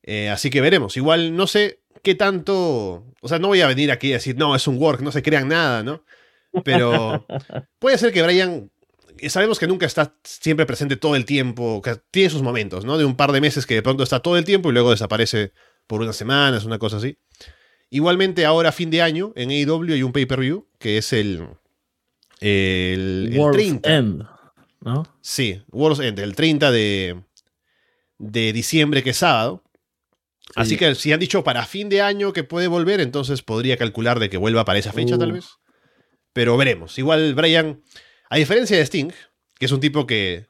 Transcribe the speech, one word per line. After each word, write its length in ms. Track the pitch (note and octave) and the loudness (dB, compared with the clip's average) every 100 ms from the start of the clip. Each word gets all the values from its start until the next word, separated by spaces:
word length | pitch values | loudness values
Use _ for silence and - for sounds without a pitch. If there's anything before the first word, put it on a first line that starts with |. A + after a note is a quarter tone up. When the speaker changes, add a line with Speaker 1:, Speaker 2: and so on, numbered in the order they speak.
Speaker 1:
Eh, 260 | - G#2 G#2 | -8 -6 -4
así 220 | G2+ C#3 | -4 -2
que 100 | C3+ | 2
veremos. 360 | C3+ F#3+ G#2 B2+ | 4 2 0 -2
Igual 400 | C#3+ E3+ E3 E3+ | 2 2 2 -2
no 100 | F#3+ | 0
sé 340 | G#3 G#3 - _ _ | 0 0 -4 _ _
qué 120 | G3 | 0
tanto, 880 | F3+ G3+ F#3+ D#3 G3 F3 B2+ G2+ F2 A#2+ _ | 2 0 0 -2 0 0 -2 -4 -8 -16 _
o 80 | B2+ | -6
sea, 100 | E3 | -2
no 100 | F#3+ | 2
voy 120 | G3 | 4
a 60 | D3+ | 4
venir 240 | C3 D3 | 4 0
aquí 200 | B2 C3+ | 0 0
a 40 | B2 | -2
decir, 200 | C3+ B2+ | -4 -2
"No, 180 | D3 | 0
es 120 | C#3 - | 2 0
un 120 | B2+ | 0
work, 220 | D#3 B2 | 0 0
no 120 | C#3+ | -4
se 100 | C3+ | -2
crean 260 | - C#3+ C3+ | 0 0 2
nada", 340 | E3 D#3 A#2 | 0 0 -2
¿no? 220 | A2+ D#3 _ _ _ _ _ - | -4 -10 _ _ _ _ _ -6
Pero 640 | - C3+ A#2+ A#2 A2+ A#2 - | 0 2 4 2 0 -6 -8
Speaker 2:
<laughs> 500 | - - - - _ | -12 -10 -14 -14 _
Speaker 1:
puede 200 | B3+ C4+ | 2 2
ser 140 | A3+ | 2
que 100 | F#3 | 2
Brian, 480 | E3 F3+ F#3 D#3+ G2+ _ _ _ _ - | 2 2 0 -4 -12 _ _ _ _ -12
eh, 100 | - | -6
sabemos 300 | F3+ G#3+ G#3 | 0 0 0
que 80 | E3 | 0
nunca 180 | F#3 | 0
está 300 | D#3 - D3 _ | -2 -2 -4 _
siempre 400 | - - D#3 D#3 | -20 -6 -2 0
presente 320 | D3+ - C#3+ C3+ | 0 -2 -4 -2
todo 180 | D#3 | 0
el 100 | C#3+ A#2 | 0 0
tiempo, 560 | C#3 B2+ A#2 A#2+ G#2+ | -2 -2 -4 -4 -4
que 140 | B2 A2+ _ | -6 -8 _
tiene 200 | F#3 F#3+ | 2 2
sus 120 | D3+ | 2
momentos, 420 | C3 A#2 G#2 F2+ A2+ | -2 -2 -4 -6 -4
¿no? 100 | D#3 | 0
De 80 | |
un 120 | C#3+ B2+ | 0 2
par 160 | C#3+ | 2
de 80 | C#3 | 4
meses 260 | D3 C3+ - | 2 0 0
que 80 | |
de 80 | A2 | 0
pronto 200 | A#2+ C3+ | 0 0
está 180 | B2+ C3 | 0 -2
todo 180 | E3+ F3 | 2 0
el 60 | |
tiempo 260 | E3 G3 E3+ | 2 2 4
y 20 | |
luego 180 | A#2+ A#2+ | 4 4
desaparece 640 | G#2 G#2 G#2+ A2+ A2 G2+ _ _ _ _ | 2 0 0 0 0 -4 _ _ _ _
por 140 | A2 | -6
unas 160 | A2+ A2 | -4 -6
semanas, 480 | A2 C#3 C#3 A#2+ | 0 2 2 0
una 140 | A2 A2 | -4 -4
cosa 180 | G#2+ G#2+ | -4 -4
así. 220 | B2 D3 _ _ - - _ _ _ | -6 -10 _ _ -20 -20 _ _ _
Igualmente 560 | C3+ E3+ F3+ F#3+ F3 D#3 | 0 2 2 2 2 4
ahora, 260 | E3 E3 | 4 2
fin 180 | - E3 | 0 -2
de 120 | D#3+ | 2
año, 300 | E3 D#3+ G3+ A3 | 2 0 -6 -6
en 140 | B2 | -4
A 40 | |
E 120 | C#3+ C#3+ | -2 0
W 280 | D#3+ E3+ | 0 0
hay 80 | D3 | 0
un 100 | C3 | 0
pay-per-view, 540 | C3+ B2+ C3 B2+ F3+ _ _ | 0 -2 0 -2 -4 _ _
que 200 | A2 G#2+ | -2 -2
es 140 | - | 0
el, 360 | A#2 G#2 F2 E2 - _ _ _ _ _ _ _ _ | -2 -2 -4 -10 -18 _ _ _ _ _ _ _ _
el, 880 | G#2 G2 F#2+ F#2 F#2 F#2 F#2+ F#2 A2 | 0 2 2 0 -2 -2 -2 -4 -2
el 80 | B2+ | 2
Speaker 2:
World's 180 | D3 C#3+ | 4 4
Speaker 1:
treinta. 380 | G#3+ C#3 D3+ | 2 0 2
Speaker 2:
End, 300 | D#3 A2+ D#2 - - _ _ _ _ | 2 2 -4 -10 -20 _ _ _ _
¿no? 240 | - C3+ D#3+ _ | -6 -6 -6 _
Speaker 1:
Sí, 420 | - - A#2 F#2+ - | -10 -4 -4 -4 -10
World's 300 | A2+ D#3 C#3+ | 0 0 2
End, 180 | B2+ G2 | -2 -4
el 160 | G2+ | -8
treinta 360 | G2 D#3+ D3+ D3 | 0 0 4 4
de, 500 | A#2 G#2 G2 F#2 F2 - _ _ _ _ _ _ _ _ _ | 4 2 0 -4 -8 -16 _ _ _ _ _ _ _ _ _
de 340 | G#2 A2+ A2 | -8 -2 -2
diciembre, 500 | A2 A#2 D#3+ D3 C#3+ | -2 -2 0 2 0
que 80 | B2+ | 0
es 80 | A#2 | 0
sábado. 460 | F3 B2 A#2 F#3 _ _ _ _ _ _ _ _ - | 2 2 0 -6 _ _ _ _ _ _ _ _ -14
Speaker 2:
Sí. 60 | - | -4
Speaker 1:
Así 200 | A2+ D3+ | -2 2
que 160 | E3 | 0
si 180 | C3 D3+ | 0 0
han 80 | D#3 | 0
dicho 240 | F3+ G3 | 0 0
para 220 | C#3+ A#2+ A#2 | 0 -2 -6
fin 240 | F#3+ G#3 | -8 -2
de 100 | G3 | 0
año 320 | G3+ G3+ G3+ | 0 0 -4
que 100 | F3 | -4
puede 260 | C#3+ E3+ F3+ | -6 -2 0
volver, 320 | E3+ E3+ G3+ | 0 0 0
entonces 420 | C3 C#3+ C3 C3+ | 0 -2 -4 -6
podría 340 | - A2 B2+ B2 | -4 -2 0 0
calcular 420 | A#2 A2+ A#2 A#2+ | -2 -2 0 0
de 120 | G#2 | -2
que 80 | F#2 | -2
vuelva 260 | G#2+ A2+ | 0 2
para 140 | G#2+ G2 | 2 0
esa 140 | G2+ | 0
fecha, 260 | G#2 A#2+ B2 | -4 0 0
tal 140 | A#2+ | -2
Speaker 2:
Uh. 20 | |
Speaker 1:
vez. 140 | F3+ - _ _ _ _ _ _ _ _ | -4 -12 _ _ _ _ _ _ _ _
Pero 220 | - A#2 A#2+ | 0 2 4
veremos. 420 | C3+ F#2+ D#2+ - | 2 0 -6 -6
Igual 360 | C3+ D#3+ D#3 | 0 2 2
Brian, 480 | C3+ E3 E3 D#3 C#3 _ - _ _ _ | 2 4 4 0 -6 _ -20 _ _ _
a 60 | C#3 | 0
diferencia 400 | D3 A3 A3+ F#3+ | 2 2 4 2
de 60 | |
Sting, 280 | D3 F3 C#3 - - _ _ _ | 2 -2 -4 -10 -20 _ _ _
que 80 | B2+ | -2
es 60 | |
un 80 | C3+ | 0
tipo 260 | C#3 C#3+ B2 | 0 0 -2
que 400 | A2 F#2+ F2 | -2 -2 -6